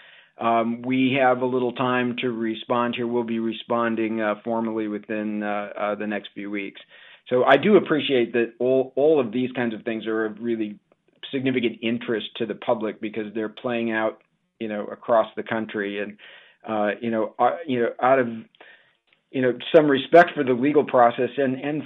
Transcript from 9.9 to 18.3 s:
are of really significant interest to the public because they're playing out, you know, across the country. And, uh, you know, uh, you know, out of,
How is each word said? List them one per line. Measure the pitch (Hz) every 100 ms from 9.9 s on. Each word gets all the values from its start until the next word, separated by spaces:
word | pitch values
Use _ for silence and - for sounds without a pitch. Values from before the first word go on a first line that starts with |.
| 110 107
are | 110 110
of | 104
really | 117 110 107 104 _ _ _ _ -
significant | 139 131 127 113 110
interest | 113 117 120 110 104 -
to | 110
the | -
public | - 113 107 101
because | 110 110 104
they're | 110 107
playing | - 127 117 117
out, | 110 110 110 _ _ _ -
you | 110
know, | 104 101
across | 107 - 113 107 -
the |
country. | 107 113 110 107 101 101
And, | 104 104 - - - _ -
uh, | 110 104 101
you | 117
know, | 113 107 -
uh, | 123 - 160
you | 123
know, | 113 -
out | 127 135
of, | 117